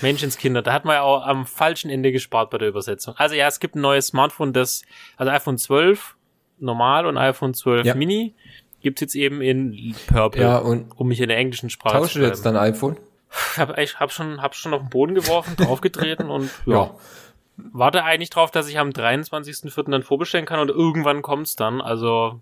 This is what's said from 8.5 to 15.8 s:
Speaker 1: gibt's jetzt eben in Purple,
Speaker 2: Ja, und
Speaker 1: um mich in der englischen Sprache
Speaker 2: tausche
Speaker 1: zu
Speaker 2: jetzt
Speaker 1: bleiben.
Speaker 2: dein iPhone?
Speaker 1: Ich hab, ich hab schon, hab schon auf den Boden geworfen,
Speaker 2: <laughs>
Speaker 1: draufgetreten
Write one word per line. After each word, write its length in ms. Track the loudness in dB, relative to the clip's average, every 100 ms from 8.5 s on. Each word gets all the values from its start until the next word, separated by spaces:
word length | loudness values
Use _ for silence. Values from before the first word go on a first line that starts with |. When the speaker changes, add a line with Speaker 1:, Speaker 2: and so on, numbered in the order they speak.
| -20 _ _
Speaker 1:
gibt's 180 | -4 -4
jetzt 160 | -4 0
eben 260 | 0 0
in 540 | 0 0 -2 -4 -10 -10 0
Purple, 340 | 2 4 2
Speaker 2:
Ja, 160 | 4 4
und 340 | 2 -2 -4 -4
Speaker 1:
um 80 | -2
mich 140 | 0
in 80 | 0
der 80 | 0
englischen 320 | 0 -4 -10
Sprache 260 | -4 0 2
Speaker 2:
tausche 200 | 2 2
Speaker 1:
zu 60 | 0
Speaker 2:
jetzt 160 | 2
Speaker 1:
bleiben. 140 | 0 2
Speaker 2:
dein 160 | 2
iPhone? 240 | 2 -2 -4 -12 _ _ -8 -6
Speaker 1:
Ich 60 | -2
hab, 180 | -2 -2
ich 220 | -4 -2
hab 140 | -4
schon, 280 | -4 -8 -6
hab 140 | -6 -6
schon 180 | -6
auf 60 | -4
den 100 | -2
Boden 240 | 2 2
geworfen, 420 | 2 2 0 0 0
Speaker 2:
<laughs> 20 |
Speaker 1:
draufgetreten 720 | 2 2